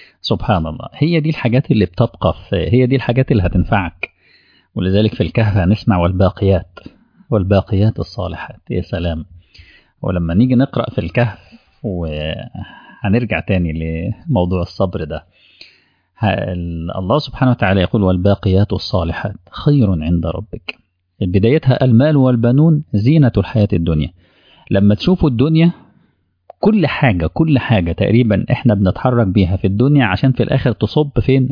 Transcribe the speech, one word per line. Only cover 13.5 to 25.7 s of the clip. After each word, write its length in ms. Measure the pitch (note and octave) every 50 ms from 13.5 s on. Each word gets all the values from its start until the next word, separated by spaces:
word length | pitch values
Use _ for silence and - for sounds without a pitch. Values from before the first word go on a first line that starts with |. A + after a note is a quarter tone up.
| G#2 F#2 F2 E2 D#2+ D#2+ D#2+ D#2+ D#2+ D#2+ E2+ G#2 A2+ - - E3+
لموضوع 340 | C#3+ G2 F2+ F2+ F#2+ F2+ E2+
الصبر 420 | - - - G2+ F#2+ - G#2 E2
ده، 200 | D2+ D2+ C#2+ - _ _ _ _ _ _ - - - _ _ _ _ _ _ _ _ _ -
ه-، 80 | -
ال-، 680 | G#2 F#2+ - G#2 G2 F2+ F2+ F2 E2+ E2 E2 E2 E2+ - -
الله 200 | F#2+ F2+ A#2+ D3+
سبحانه 320 | - - - - - B2+
وتعالى 300 | A#2+ - - F#2 F#2+ G2+
يقول: 220 | F2+ - - A2+ G2+
"والباقيات 680 | F#2 F#2 F2+ F2+ G2+ G2+ - - G#2 F#2 F#2+ G#2 - -
الصالحات 640 | F#2+ - - - F#2 E2+ E2+ E2 - - - G2 - _ _
خير 400 | - - - D#3 D3 C#3+ A#2 G2
عند 360 | F#2+ D#2+ D#2 D#2+ E2+ E2+ E2
ربك". 520 | F2 - - G#2 - - - _ - - _ _ _ _ _ _ _ _ -
بدايتها: 640 | G#2 F#2 F2+ G2+ F#2+ A2+ C3+ D#3 - C3 B2+ - C3
"المال 320 | C3 A2+ A2+ C3+ D#3 D#3
والبنون 680 | C#3+ C3 C3 B2 A#2 A2+ A#2+ B2 C#3 D3+ E3 D#3+ D3 D3+ _ -
زينة 400 | G#2 G#2 B2+ D#3 E3 D3 A#2+ -
الحياة 320 | - F#2+ - - A2 G#2 G#2 -
الدنيا". 400 | F2+ E2 E2 E2 D2+ C#2+ C2 - _ _ _ _ _ _ _ _ _ _ -
لما 240 | A2+ A#2 G2 G2+ G#2
تشوفوا 340 | - - - F#3 F3+ - D3+
الدنيا، 440 | B2 A2+ B2+ D#3 D#3+ D#3+ E3+ E3+